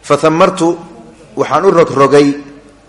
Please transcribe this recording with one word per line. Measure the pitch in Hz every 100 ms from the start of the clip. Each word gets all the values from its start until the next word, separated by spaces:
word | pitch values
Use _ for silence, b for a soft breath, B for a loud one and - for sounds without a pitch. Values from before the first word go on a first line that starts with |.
Fa | - 143
thammartu, | 160 160 190 185 165 175 - - - - - -
waxaan | 123 143
u | 190
rogrogay, | 170 156 127 139 143 143 139 - - - _